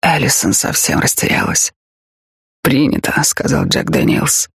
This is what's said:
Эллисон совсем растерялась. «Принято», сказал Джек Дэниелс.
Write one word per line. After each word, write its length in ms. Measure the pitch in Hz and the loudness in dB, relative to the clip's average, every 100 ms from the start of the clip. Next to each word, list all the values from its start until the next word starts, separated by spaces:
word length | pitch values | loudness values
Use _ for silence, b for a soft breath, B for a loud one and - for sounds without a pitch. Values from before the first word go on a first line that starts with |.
Эллисон 520 | 95 110 131 - 92 | 0 0 0 0 0
совсем 460 | - - - - 71 | 0 -2 -2 0 0
растерялась. 720 | - - - - - - - _ _ _ _ _ _ _ _ _ | 0 -2 0 0 0 -2 -2 _ _ _ _ _ _ _ _ _
«Принято», 580 | - 131 147 - - - | 0 2 2 0 -2 -2
сказал 420 | 143 - - - - | -2 -2 0 0 0
Джек 240 | - - | -2 0
Дэниелс. 600 | - - - 147 - - | 0 2 2 0 -2 -4